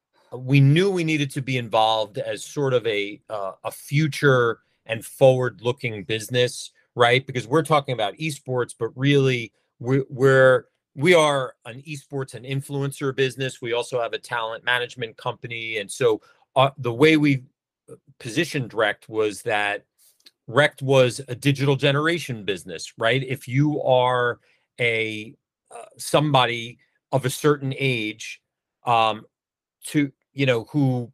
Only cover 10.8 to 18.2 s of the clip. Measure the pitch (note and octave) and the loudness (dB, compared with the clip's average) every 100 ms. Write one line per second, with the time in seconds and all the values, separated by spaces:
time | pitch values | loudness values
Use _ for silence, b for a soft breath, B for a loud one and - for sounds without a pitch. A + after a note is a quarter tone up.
10.8 | _ C#3 D#3 E3+ D3+ C#3 B2 - - B2 | _ -2 4 6 6 2 -4 -10 -18 -18
11.8 | D3 D3 - C#3 C3+ A2+ B2+ C#3 C#3 C#3 | -14 -16 -10 -10 -10 -12 -8 -6 -6 -6
12.8 | C#3 - C#3 C3 C3 B2 C3 - A#2+ A#2 | -6 -4 -4 0 -2 -2 -8 -6 -4 -4
13.8 | - B2+ A2+ G#2+ - A#2+ A2+ A2+ A#2+ B2 | -4 -4 -4 -6 -6 -6 -4 -6 -2 0
14.8 | B2 B2+ A2+ - B2 A2 B2 A#2 A2+ A2 | -2 -8 -12 -8 -8 -8 -10 -10 -8 -8
15.8 | G2 - A#2+ A2 b b b C3 C3+ - | -8 -2 0 0 b b b 0 0 0
16.8 | A#2+ A#2 D#3 D#3 D3 C3+ B2+ _ _ _ | -6 4 4 6 4 0 -4 _ _ _
17.8 | _ - _ _ | _ -20 _ _